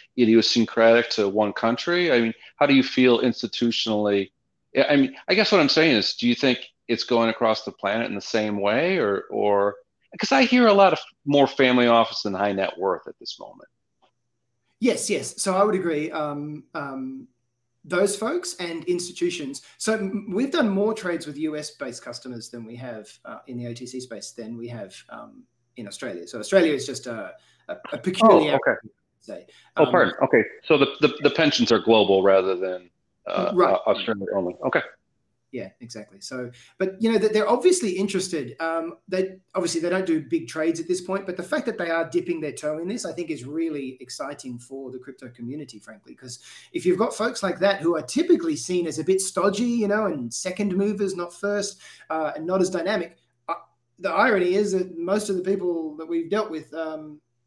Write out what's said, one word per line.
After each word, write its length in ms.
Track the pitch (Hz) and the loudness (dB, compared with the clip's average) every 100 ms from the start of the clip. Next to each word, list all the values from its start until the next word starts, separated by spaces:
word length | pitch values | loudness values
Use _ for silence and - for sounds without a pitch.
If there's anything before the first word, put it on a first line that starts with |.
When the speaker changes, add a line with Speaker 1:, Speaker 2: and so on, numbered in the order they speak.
| - - | -10 2
Speaker 1:
idiosyncratic 920 | 113 113 107 120 110 - 113 117 117 | 6 6 6 2 0 4 6 6 4
to 180 | - 98 | 0 0
one 240 | 101 104 | 2 0
country? 580 | - 113 127 - 175 170 | 0 -2 -2 -2 0 2
I 80 | 123 | 2
mean, 140 | 113 - - - | 2 -2 -10 0
how 100 | 147 | 4
do 80 | |
you 80 | 135 | 6
feel 400 | 127 - 127 117 | 4 4 6 6
institutionally? 1080 | 123 - 110 - 117 - - 107 104 101 95 _ _ _ _ - | 4 0 -4 -2 0 0 0 0 2 0 -2 _ _ _ _ 0
I, 80 | - | 2
I 100 | 143 | 4
mean, 200 | 135 - - | 2 -2 -2
I 80 | 185 | 0
guess 160 | 208 | 4
what 100 | 196 | 4
I'm 80 | 143 | 4
saying 260 | - 165 117 | 4 4 4
is, 200 | 95 - | 0 0
do 120 | 120 | 0
you 60 | |
think 240 | 120 135 120 - _ - | 2 2 0 -4 _ -4
it's 160 | - | -4
going 260 | - 120 113 | 0 2 2
across 360 | 110 113 110 - | 2 0 0 -4
the 60 | |
planet 360 | - 98 110 110 | -6 -4 -2 -4
in 80 | 98 | -6
the 60 | |
same 380 | - 113 107 104 | -4 -2 -2 -2
way, 380 | 101 117 170 190 | 0 2 0 0
or, 280 | 107 98 - | 0 -2 -4
or, 460 | 113 104 101 101 101 _ _ _ - | -2 2 2 2 -2 _ _ _ -8
'cause 120 | - | 0
I 140 | 269 254 | 2 4
hear 200 | 254 233 | 4 6
a 80 | |
lot 180 | 196 190 | 6 6
of 80 | 156 - _ | 4 -6 _
more 220 | 139 143 135 | 0 4 4
family 400 | - 127 123 120 | 4 4 6 6
office 380 | 117 110 - | 6 4 -2
than 100 | 104 | -6
high 200 | 95 104 | -2 0
net 260 | 98 95 - | 0 -2 -2
worth 280 | 95 87 - | -2 -4 -6
at 120 | - | -18
this 200 | - - | -16 -16
moment. 300 | - - - _ _ _ _ _ _ _ _ _ _ - | -18 -20 -20 _ _ _ _ _ _ _ _ _ _ -2
Speaker 2:
Yes, 280 | 233 - - | 0 0 -2
yes. 320 | 196 - - | -4 -4 -6
So 160 | 196 185 | -2 2
I 80 | |
would 120 | 208 190 | 2 2
agree. 340 | 170 151 156 | 0 -2 -4
Um, 540 | 156 151 143 147 151 - | -4 -6 -6 -10 -12 -12
um, 540 | 160 143 135 131 135 - _ _ _ _ _ | -10 -10 -8 -10 -12 -16 _ _ _ _ _
those 340 | 147 180 196 196 | -4 0 0 0
folks 380 | 220 349 - - | -4 -4 -6 -10
and 280 | 170 165 | -8 -8
institutions. 800 | 175 175 - - 175 - 139 143 - - | -4 -4 -4 -4 -4 -4 -10 -12 -16 -8
So 160 | - | -2
m-, 320 | 214 190 196 190 | -2 -2 -6 -4
we've 220 | 185 269 | -4 -2
done 160 | 339 226 | 0 0
more 260 | 196 214 | 2 0
trades 320 | 220 185 165 151 | -2 -4 -6 -6
with 120 | 143 | -8
U 180 | 156 151 | -6 -6
S-based 480 | 147 - 131 120 | -10 -10 -10 -10
customers 460 | 127 120 131 120 - | -14 -14 -12 -14 -14
than 160 | 120 113 | -16 -16
we 100 | 120 | -14
have, 340 | 127 110 101 - | -14 -14 -16 -20
uh, 160 | - 113 - | -18 -18 -12
in 100 | 123 | -10
the 100 | 120 | -10
O 60 | |
T 120 | 120 123 | -10 -12
C 160 | 127 | -12
space 300 | 127 107 - | -12 -14 -14
than 260 | - 110 117 | -14 -12 -12
we 100 | 117 | -12
have, 260 | 117 98 - - | -12 -14 -16 -20
um, 340 | 113 110 107 _ _ _ - | -18 -18 -20 _ _ _ -16
in 100 | 104 | -14
Australia. 400 | - 127 87 85 | -10 -10 -10 -12
So 100 | 113 | -12
Australia 360 | 107 190 165 | 2 4 6
is 120 | 139 127 | 2 -4
just 220 | 123 127 | -8 -8
a, 260 | 113 95 - _ _ - | -10 -12 -16 _ _ -12
a, 80 | - - | -12 -10
a 40 | - | -6
peculiar, 640 | 185 190 220 165 151 135 - | -4 6 8 8 6 2 2
Speaker 1:
Oh, 40 | |
okay. 60 | 110 110 _ _ _ | -2 -4 _ _ _
Speaker 2:
say. 240 | - 95 - - _ - | -16 -16 -16 -20 _ 2
Speaker 1:
Oh, 80 | 147 | 4
Speaker 2:
Um, 60 | |
Speaker 1:
pardon. 220 | 180 107 - | 4 2 2
Okay. 220 | 135 120 107 - - | 2 2 2 -4 2
So 120 | 151 | 4
the, 100 | 139 - | 4 2
the, 180 | 143 - | 0 4
the 100 | 143 | 0
pensions 400 | - 151 - 117 | 4 2 2 4
are 80 | 110 | 4
global 440 | 107 110 101 95 | 6 6 6 6
rather 340 | 95 95 95 92 | 6 6 4 -2
than, 320 | 95 90 90 _ _ _ - | -4 -6 -12 _ _ _ -6
uh, 260 | 92 92 | -2 0
Speaker 2:
Right. 200 | 180 170 | 2 2
Speaker 1:
uh, 160 | 95 - | 2 2
Australia 360 | 101 - 104 98 101 | -2 -2 -6 -4 -4
only. 200 | 90 - 131 | -4 -4 -2
Okay. 160 | 147 - - _ _ _ _ _ | -2 -4 -16 _ _ _ _ _
Speaker 2:
Yeah, 160 | 123 95 _ | -12 -12 _
exactly. 400 | 120 110 101 98 | -18 -18 -18 -18
So, 320 | - 127 123 - - - | -14 -12 -12 -14 -18 -6
but, 240 | 190 190 | -6 -2
you 80 | 226 | 0
know, 80 | 220 | 2
they, 120 | 214 | 2
they're 180 | 214 208 | 2 2
obviously 440 | 247 370 - 220 | 4 4 2 0
interested. 680 | 180 202 185 - 160 120 113 | -2 -2 -2 -4 -6 -8 -6
Um, 380 | 165 165 165 - - | -4 -4 -6 -12 -6
they, 300 | 185 190 - _ 185 | -4 -4 -6 _ -4
obviously, 240 | 170 165 | -2 -2
they 100 | 175 | -2
don't 160 | 190 180 | -2 0
do 140 | 156 | -2
big 300 | 139 160 - | 0 -4 -4
trades 320 | 160 160 165 | -4 -2 -2
at 80 | 160 | -2
this 100 | 180 | -6
point, 260 | - 196 196 | -4 -6 -4
but 120 | 180 | -8
the 40 | |
fact 240 | 180 302 - | -4 -4 -4
that 100 | 185 | -4
they 120 | 170 | -2
are 180 | 165 160 | -2 -2
dipping 340 | 170 170 165 | -2 -2 -4
their 100 | 151 | -6
toe 280 | 127 151 156 | -6 -6 -6
in 80 | 180 | -6
this, 160 | 240 180 | -8 -8
I 80 | |
think, 160 | 170 160 | -8 -8
is 160 | 143 123 | -8 -8
really 520 | 156 165 147 131 127 | -6 -4 -4 -10 -12
exciting 580 | 123 - 143 143 131 120 | -16 -12 -12 -12 -12 -14
for 320 | - 135 131 | -14 -14 -12
the 80 | 127 | -14
crypto 300 | 127 127 123 | -16 -18 -20
community, 500 | 117 120 147 147 104 | -14 -12 -10 -12 -18
frankly, 340 | - 104 - 123 | -20 -20 -20 -20
'cause 240 | 127 123 - - - | -18 -18 -20 -20 -10
if 120 | 170 170 | -4 0
you've 120 | 185 | 2
got 180 | 233 - | 0 -2
folks 280 | - - | -4 -2
like 160 | 190 147 | -4 0
that 200 | 196 196 | 0 0
who 160 | 165 165 | 0 -2
are 60 | |
typically 560 | - 254 - 180 165 151 | -2 -2 2 2 2 -4
seen 300 | - 180 165 | -2 -2 -2
as 120 | 151 | -4
a 60 | 156 | 0
bit 160 | 190 | 0
stodgy, 420 | 185 - 196 202 | 0 0 0 0
you 240 | 240 233 202 | -2 0 0
know, 200 | 214 208 | 0 0
and 240 | 151 120 | -4 -8
second 440 | - 185 180 208 185 | -8 -8 -4 -2 0
movers, 400 | 202 196 196 170 | 0 0 -4 -4
not 180 | 175 | -10
first, 460 | - 202 208 196 - - - - | -6 -4 -4 -4 -10 -20 -20 -8
uh, 240 | 156 151 156 | -4 -4 -4
and 100 | 165 | -2
not 160 | 190 | 0
as 80 | 180 | 0
dynamic, 460 | 180 175 202 165 _ _ _ - | 0 -2 -2 -4 _ _ _ -10
uh, 80 | 170 - _ _ _ | -10 -10 _ _ _
the 120 | 175 | -4
irony 440 | 170 247 202 180 196 | 2 4 4 2 2
is 180 | 202 | 0
that 240 | 185 180 165 | -2 -4 -6
most 320 | 175 208 202 | -2 -2 0
of 80 | 185 | -4
the 60 | |
people 520 | 185 196 180 165 156 151 | -2 -2 0 -2 -6 -10
that 100 | 160 | -6
we've 240 | 165 151 | -6 -2
dealt 220 | 208 208 | -2 -2
with, 220 | 156 147 | -8 -10
um, 480 | 160 160 156 151 151 _ _ | -8 -8 -8 -14 -20 _ _